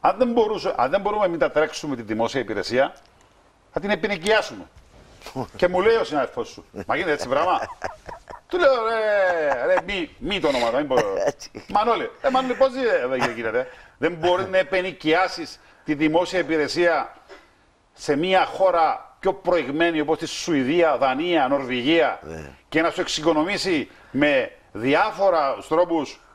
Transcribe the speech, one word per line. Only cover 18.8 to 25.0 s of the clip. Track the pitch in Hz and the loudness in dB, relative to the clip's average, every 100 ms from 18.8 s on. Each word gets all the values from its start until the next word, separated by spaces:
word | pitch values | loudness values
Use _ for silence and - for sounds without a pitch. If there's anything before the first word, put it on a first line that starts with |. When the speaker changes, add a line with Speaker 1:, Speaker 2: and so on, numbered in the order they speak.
| 156 113 - _ | 2 0 -10 _
Speaker 1:
πιο | 190 | -4
προηγμένη | 185 175 175 127 147 170 160 | -2 0 0 0 0 0 0
όπως | 147 156 | -2 -2
τη | 156 | -4
Σουηδία, | - - 151 127 170 160 135 | -8 -2 0 2 2 2 2
Δανία, | 135 131 175 165 131 | 0 0 0 0 2
Νορβηγία | 143 127 123 123 165 139 87 | 0 -2 -4 2 2 2 0
Speaker 2:
Ναι. | 76 80 73 67 _ | -10 -12 -14 -20 _
Speaker 1:
και | 156 | 0
να | 165 | 0
σου | 180 | -2
εξοικονομήσει | 170 - 151 156 160 202 190 160 113 - - | -6 -2 0 2 0 -2 0 -2 -2 -12 -8
με | 131 147 139 110 - _ | 0 2 2 0 -8 _
διάφορα | 101 123 151 | -4 0 2